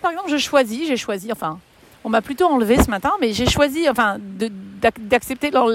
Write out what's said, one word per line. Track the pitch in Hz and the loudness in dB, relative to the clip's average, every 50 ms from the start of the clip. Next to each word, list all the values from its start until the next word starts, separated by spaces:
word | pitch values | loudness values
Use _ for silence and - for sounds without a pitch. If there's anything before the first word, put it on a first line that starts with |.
par | - 349 | 2 0
exemple | 330 359 403 339 | -2 -4 -4 -2
je | 302 | -2
choisis, | 285 - - 294 277 254 208 226 262 330 | -2 0 2 2 2 2 2 -2 -4 -2
j'ai | 311 254 | -2 -2
choisi, | 220 - - 202 190 185 233 | -2 -4 -4 -6 -6 -6 -8
enfin | 220 - 175 156 160 180 - _ _ _ - - - - - | -6 -6 -6 -6 -6 -8 -14 _ _ _ -20 -20 -20 -12 -4
on | 226 | -2
m'a | 220 226 214 | 0 0 0
plutôt | - 277 240 359 | -2 0 2 2
enlevé | 339 285 247 220 202 240 - | 4 4 4 4 4 4 4
ce | - - | 4 2
matin, | 208 190 - 294 403 403 | 0 0 0 0 0 0
mais | 254 226 | 0 0
j'ai | 202 202 247 | 0 0 0
choisi | - - 285 285 285 269 320 339 | 0 2 2 2 2 2 0 0
enfin, | 285 226 247 226 208 196 - | 0 2 2 0 0 0 -4
de, | 208 196 190 190 220 226 202 190 196 196 196 196 | -8 -12 -8 -6 -6 -6 -6 -10 -16 -16 -4 0
d'ac-, | - 226 - 233 220 | 0 0 0 -2 -2
d'accepter | 202 240 233 - - 262 - 294 294 | 0 0 0 0 -4 -6 -4 -2 0
l'en-, | 269 254 247 226 | 2 2 2 2